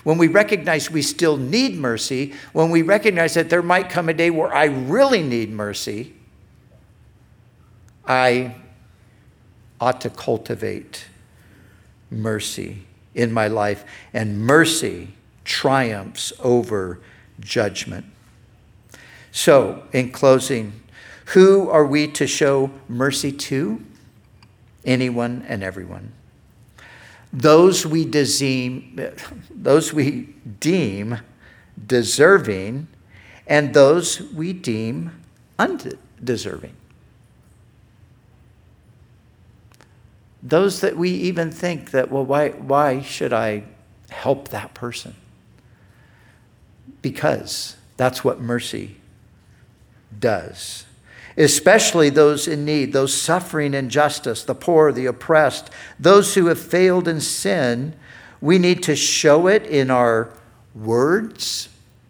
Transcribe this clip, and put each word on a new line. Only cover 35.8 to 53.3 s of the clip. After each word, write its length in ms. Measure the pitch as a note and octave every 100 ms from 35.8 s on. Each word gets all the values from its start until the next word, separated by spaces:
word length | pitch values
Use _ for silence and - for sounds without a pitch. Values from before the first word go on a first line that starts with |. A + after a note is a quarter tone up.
| - - _ - B2 A2 G2 E2+ - - _ _ _ _ _ _ _ _ _ _ _ _ _ _ _ _ _ _ _ _ _ _ _ _ _ _ _ _ _ _ _ _ _ _ _ _
Those 380 | B2 D#3+ G3 F#3+
that 160 | F#3+ D#3+
we 140 | F3+
even 400 | F#3 F3+ E3+ E3
think 400 | - F3 D#3 -
that, 200 | C3+ B2+
"Well, 140 | C3+
why, 260 | C3+ C#3+ D3
why 520 | - C3+ C#3 D3 C3
should 300 | C3 - C#3
I 320 | A2+ A2 G#2 - - _ _ _
help 400 | - C3 C#3 -
that 240 | G#2+ -
person?" 440 | - A#2+ - - - _ _ _ _ _ _ _ _ _ _ _ _ _ _ _ _ - -
Because 760 | C3 - D3+ B2+ - - - - _ -
that's 260 | B2 -
what 160 | B2 -
mercy 560 | A#2 A#2+ - A2 G2+ - _ _ _ _ _ _ _ _ _ _ _ G#2
does. 640 | A#2+ F#2+ D#2+ - - - - _ _ - - -
Especially 720 | D3+ - F3+ A3 - E3+ D3
those 380 | C#3+ D3 D3 E3+
in 160 | D3+
need, 280 | D3 D3+ B2
those 220 | C3+ C#3
suffering 580 | - -